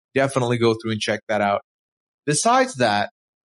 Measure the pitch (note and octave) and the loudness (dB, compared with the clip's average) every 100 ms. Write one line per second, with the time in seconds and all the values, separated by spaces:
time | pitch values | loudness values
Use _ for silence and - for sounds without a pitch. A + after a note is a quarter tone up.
0 | _ C3+ C#3 C3 B2 A#2+ A#2 A2 A2 G#2+ | _ -2 0 0 0 2 2 0 -4 -4
1 | - G#2+ - G#2+ G2+ G2+ - _ _ _ | -4 -4 -2 -2 0 -2 -6 _ _ _
2 | _ _ C#3 D3+ A3+ B3+ B3 C3+ A#2 G#2 | _ _ -4 0 2 2 0 0 0 0
3 | - _ _ _ | -4 _ _ _